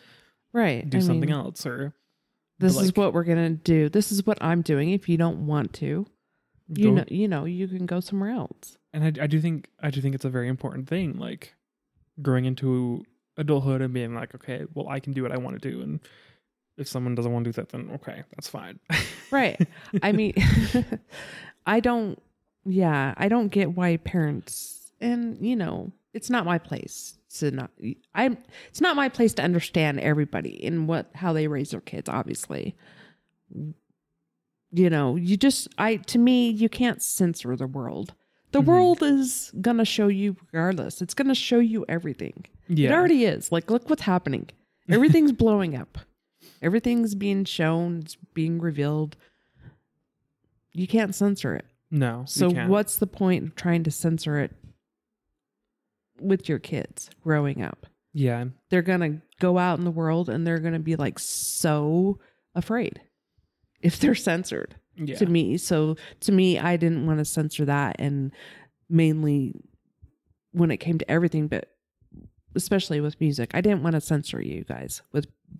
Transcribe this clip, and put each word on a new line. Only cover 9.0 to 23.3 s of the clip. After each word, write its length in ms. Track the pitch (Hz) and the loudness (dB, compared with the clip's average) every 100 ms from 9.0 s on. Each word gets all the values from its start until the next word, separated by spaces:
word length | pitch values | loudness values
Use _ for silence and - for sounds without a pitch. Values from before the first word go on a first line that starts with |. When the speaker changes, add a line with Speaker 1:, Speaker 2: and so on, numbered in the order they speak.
| 156 151 | 0 0
Speaker 2:
I, 40 | |
I 20 | 147 | 0
do 140 | 156 | 0
think, 300 | 165 160 - _ | 0 -2 -8 _
I 100 | 151 | -6
do 120 | 139 | -2
think 120 | 135 | -2
it's 120 | 135 135 | -2 -4
a 40 | |
very 180 | 127 123 | -2 -2
important 400 | 131 139 135 131 | -4 -6 -8 -6
thing, 280 | 170 175 - | -4 -4 -6
like, 360 | 120 110 - _ _ _ _ _ _ - | -10 -12 -16 _ _ _ _ _ _ -6
growing 240 | 139 127 | 0 2
into 580 | 127 131 135 127 123 120 - _ _ - | 0 -2 -2 0 -2 -6 -10 _ _ -6
adulthood 420 | 151 143 139 131 | 0 0 2 0
and 140 | 131 | -2
being 200 | 127 117 | -4 -6
like, 200 | 117 - | -8 -10
"Okay, 320 | - - 127 - | -12 -12 -10 -10
well, 140 | 143 - | -10 -8
I 100 | 139 | -8
can 140 | 139 | -6
do 80 | 135 | -6
what 100 | 123 | -4
I 60 | 127 | -4
wanna 200 | 127 127 | -8 -8
do, 220 | 135 120 | -8 -8
and 200 | 135 156 - _ _ _ _ _ _ - | -8 -8 -10 _ _ _ _ _ _ -16
if 100 | 139 | -10
someone 280 | 131 123 | -6 -4
doesn't 180 | 120 120 | -4 -2
wanna 140 | 120 117 | -2 -4
do 60 | |
that, 180 | 117 - | -6 -10
then 200 | - - | -12 -12
okay, 300 | 143 - - - - | -12 -12 -16 -16 -18
that's 120 | - | -14
fine." 300 | - - - - | -14 -14 -16 -6
<laughs> 400 | 165 - - - | -4 -4 -10 -4
Speaker 1:
Right. 280 | 277 233 - 170 - - 202 | 0 0 0 -2 -4 -6 -2
I 100 | 190 | 2
mean, 220 | 214 214 - - - 220 247 - 220 | 2 2 2 4 4 4 0 0 -6
<laughs> 640 | _ - - - - - - | _ -20 -18 -18 -20 -8 0
I 140 | 220 | 2
don't, 400 | 240 240 208 - _ _ _ _ 190 | 2 2 -2 -6 _ _ _ _ -2
yeah, 480 | 185 170 147 135 101 | 2 4 2 0 0
I 120 | 196 | 2